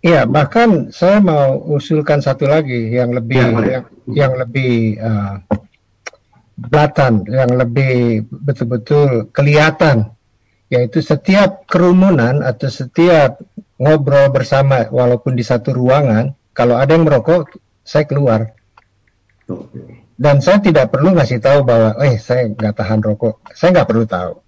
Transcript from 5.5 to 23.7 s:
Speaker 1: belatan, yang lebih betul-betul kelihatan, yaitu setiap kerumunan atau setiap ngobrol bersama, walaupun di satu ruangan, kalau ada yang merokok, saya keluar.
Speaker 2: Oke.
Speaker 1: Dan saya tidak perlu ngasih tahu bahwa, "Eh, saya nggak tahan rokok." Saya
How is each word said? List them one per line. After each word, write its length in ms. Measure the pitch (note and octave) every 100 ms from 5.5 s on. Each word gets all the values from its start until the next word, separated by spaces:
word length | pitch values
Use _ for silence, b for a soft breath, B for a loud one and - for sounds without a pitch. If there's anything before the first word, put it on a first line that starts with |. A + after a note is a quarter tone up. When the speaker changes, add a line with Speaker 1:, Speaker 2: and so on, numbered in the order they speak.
| G#2+ _ _ _ _ - _ _ _ _ -
Speaker 1:
belatan, 640 | A#2+ D3 D3 C#3+ C3+ A2 F2+
yang 220 | C3 B2 B2
lebih 720 | A#2+ A#2+ C3+ B2+ A#2+ A2 G#2+
betul-betul 1040 | - C#3 A2+ A#2 A#2+ G#2 D3 C#3+ A#2+ G#2+
kelihatan, 800 | - C#3+ D3 D#3 D3+ D#3+ A#2+ G#2+ _ _ _ _ _ _
yaitu 320 | B2+ A#2+ E3
setiap 640 | D3+ C#3+ - F#3+ G3 - -
kerumunan 760 | F3+ F3+ F#3 F#3+ E3 A#2 C#3
atau 240 | C3 A2+ C#3
setiap 720 | - B2 - E3+ E3 C3+ - - - - _
ngobrol 480 | C#3 D#3 C#3 C#3 C#3
bersama, 560 | C3 G#2+ C3+ C#3 C3 A2
walaupun 460 | A2+ B2 A#2+ - B2
di 60 | A#2
satu 260 | B2 A#2
ruangan, 640 | B2+ B2 C#3 C#3 G#2+ C3 - _
kalau 240 | - B2 A#2+
ada 160 | C#3
yang 160 | E3 D#3+
merokok, 480 | C#3 C3 F3 D3+ - _ _ -
saya 180 | D3+
keluar. 480 | D3 C#3+ C#3 A2 A2 _ _ _ _ _ _ _ _ _ _
Speaker 2:
Oke. 560 | F#2 - - - - _ -
Speaker 1:
Dan 240 | C#3+ C#3+
saya 160 | - G3+
tidak 320 | G3+ D3+ B2+
perlu 240 | B2+ D#3+ F3
ngasih 240 | B2 B2
tahu 240 | C3+ C#3+
bahwa, 320 | B2+ A#2 A2 G#2+
"Eh, 160 | C#3+ A2+
saya 320 | - B2+ A#2
nggak 240 | G2+ G#2+ G#2
tahan 240 | G2 A2
rokok." 400 | G#2+ G#2+ A#2 - - -
Saya 160 | -